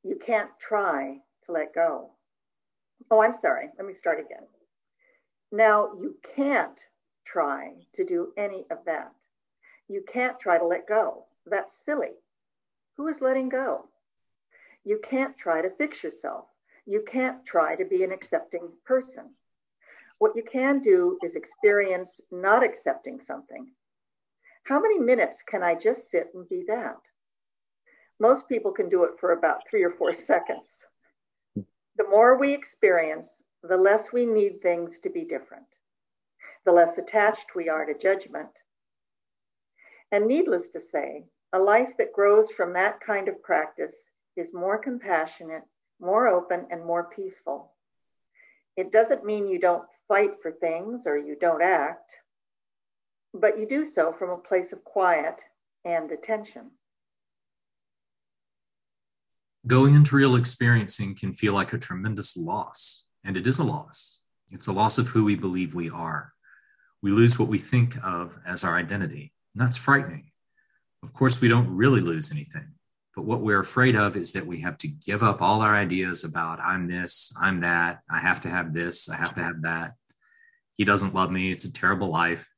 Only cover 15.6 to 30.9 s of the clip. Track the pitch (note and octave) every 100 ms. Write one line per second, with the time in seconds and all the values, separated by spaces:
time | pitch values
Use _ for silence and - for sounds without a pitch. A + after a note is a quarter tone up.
15.6 | F3+ F#3+ D4+ - D#3+ - - - - _
16.6 | _ _ - G#3 G#3 B3+ B3+ - - F3
17.6 | D#3+ D#3+ F#3 F#3 F#3 F#3+ - - - F3
18.6 | E3+ _ - C4 B3+ - - _ _ _
19.6 | _ _ _ - _ _ G#3+ A3+ A3 B3+
20.6 | C4 C#4 B3 F#3 F3 F3+ E3+ E3+ - _
21.6 | G#3 G3+ G3 F3+ F#3 - _ F3+ F#3+ A3
22.6 | B3 - D#3 C3+ C3+ A#2+ - C#3 _ -
23.6 | - _ _ _ _ _ _ _ _ _
24.6 | - C#4 A4 G4+ A#3+ B3 - - - F#3
25.6 | F3 E3+ G#3+ C4 - F#3 E3+ F#3 F3+ F3+
26.6 | F3+ A#3 D#3+ - _ _ _ _ _ _
27.6 | _ _ _ _ _ _ G#3+ C4+ - A#3
28.6 | G3 F#3+ F3+ F#3 E3+ - F3+ E3+ E3 -
29.6 | - - F3 F3 D#3 D3+ - F3+ - -
30.6 | - - _